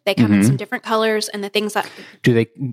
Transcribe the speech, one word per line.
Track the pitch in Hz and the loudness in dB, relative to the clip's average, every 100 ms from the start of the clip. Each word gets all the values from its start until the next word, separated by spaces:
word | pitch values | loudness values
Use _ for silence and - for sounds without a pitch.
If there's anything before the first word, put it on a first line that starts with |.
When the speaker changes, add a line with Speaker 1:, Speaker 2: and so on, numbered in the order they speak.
Speaker 1:
They | - | -4
come | 196 107 | 2 4
in | 101 | 4
Speaker 2:
Mm-hmm. | 107 | 4
Speaker 1:
some | 131 | 0
different | 208 247 | -4 -8
colors | - 220 220 214 214 | -2 0 0 -2 -4
and | 208 | -8
the | 202 | -4
things | 214 208 | -4 -2
that | 208 - - - - | -4 -6 -12 -20 -2
Speaker 2:
Do | - | 2
they | 117 113 - 131 | 2 0 -4 -10